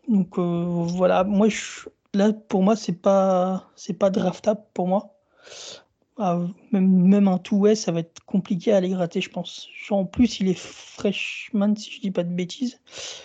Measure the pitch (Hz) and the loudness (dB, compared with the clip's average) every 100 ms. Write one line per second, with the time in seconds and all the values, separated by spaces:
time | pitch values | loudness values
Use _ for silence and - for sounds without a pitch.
0 | - 202 175 - 175 170 175 175 170 180 | 0 0 0 -2 -2 -2 -2 -2 -2 0
1 | 180 180 190 196 214 - - - - _ | 2 2 2 2 2 0 -8 -14 -18 _
2 | _ 196 208 214 - 196 190 220 - 170 | _ 0 2 0 -2 0 2 2 -2 -2
3 | 202 196 190 185 185 185 - - - 175 | 2 4 4 2 0 -4 -8 -16 -10 0
4 | 196 202 185 - 214 208 - - 180 196 | 0 2 -2 -2 -2 -4 -4 -6 -2 -2
5 | - _ _ _ - - - - _ _ | -4 _ _ _ -20 -20 -18 -20 _ _
6 | _ - 190 175 175 - - 196 190 185 | _ -6 -2 -2 -4 -10 -4 2 4 6
7 | 180 202 196 185 - 202 208 214 - 170 | 6 6 4 2 0 2 4 2 0 -4
8 | 165 - - 202 - 180 - 202 180 185 | -4 -12 -4 -4 -2 -2 2 2 2 -2
9 | 170 190 - 180 - - - - - 202 | -4 -4 -6 -8 -12 -14 -20 -14 -4 -4
10 | 185 - 233 - 190 175 - - - - | -2 0 0 0 -2 -2 -8 -18 -20 -6
11 | 208 - - - - 208 202 208 - - | -4 -4 -8 -10 -6 -2 0 0 -6 -8
12 | 196 185 175 175 180 - 247 - _ - | -6 -4 -4 -4 -6 -6 -8 -8 _ -16
13 | - - | -16 -16